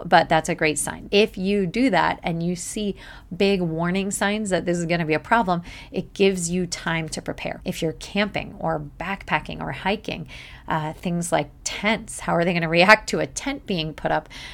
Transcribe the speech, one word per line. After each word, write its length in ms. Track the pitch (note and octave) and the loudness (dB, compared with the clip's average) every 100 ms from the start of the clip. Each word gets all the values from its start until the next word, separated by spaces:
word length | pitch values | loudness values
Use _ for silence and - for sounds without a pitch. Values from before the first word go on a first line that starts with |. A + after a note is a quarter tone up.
| E3+ | 4
but 220 | F3 E3 | 4 6
that's 220 | D#3+ D#3 | 2 2
a 60 | E3 | 0
great 220 | D#3+ D3 | 2 0
sign. 300 | - D#3+ - | -4 -8 0
If 280 | G3+ G#3+ G#3 | 2 2 0
you 280 | F#3+ G3+ F#3 | 0 2 0
do 240 | A3 C4 | 2 4
that 300 | F3+ D#3 F3+ | 4 2 0
and 220 | - E3 | -2 -2
you 140 | E3+ F3 | -2 -2
see 400 | - - G#3 - - - - E3+ | -6 -6 -4 -6 -12 -20 -14 0
big 260 | G3+ G3 | 2 4
warning 500 | F3 D#3+ E3+ F#3+ G3 | 2 0 0 0 -2
signs 380 | F#3 G3+ G#3 G#3+ | 0 0 0 0
that 160 | F3 E3 | 0 2
this 120 | F3 | 0
is 80 | E3+ | 0
gonna 200 | E3+ D#3+ | 0 2
be 80 | |
a 60 | D3+ | 0
problem, 420 | - A#3 F#3+ F3 E3+ - - | 2 2 4 0 -4 -14 -10
it 240 | F#3+ - | -8 -8
gives 360 | - F#3+ F#3 E3+ | 2 2 4 -2
you 180 | F3 F3 | -2 -2
time 400 | - - E3 D#3 | -4 -4 -2 -4
to 140 | - | -6
prepare. 400 | - E3+ - - | -8 -6 -8 -6
If 180 | - F3 | -6 -4
you're 120 | E3 | -4
camping 640 | D#3 - G3+ G#3 F#3 - - | -4 -4 -2 0 -2 -6 -6
or 240 | E3 D#3+ D3 - | -2 -2 -4 -10
backpacking 600 | F3 G3 - D#3 - D#3 | -8 -8 -2 -2 -2 -8
or 100 | D#3 | -6
hiking, 560 | C#3+ F#3+ G#3+ - - C#3+ - - - - | -4 -2 -2 -4 -8 -10 -14 -18 -18 -4
uh, 240 | E3 D3+ | -2 -2
things 400 | D#3 F#3 E3+ E3+ | -6 -4 -2 0
like 180 | D#3+ C#3+ - | 0 -2 -8
tents, 560 | - - G#3 A3 A3 - | -12 -4 -2 -2 -4 -8
how 160 | - E3+ | -2 2
are 80 | |
they 100 | E3+ | 2
gonna 140 | E3+ E3 | 0 2
react 400 | E3 F#3 G#3+ - | 6 8 8 6
to 80 | D#3+ | -2
a 60 | D3+ | -2
tent 400 | - - C#4 - | -4 -6 -6 -4
being 280 | F#3 D#3 | -4 -4
put 180 | D3 D#3+ | -4 -2
up? 160 | D#3 D#3 - - | -2 -2 -12 -16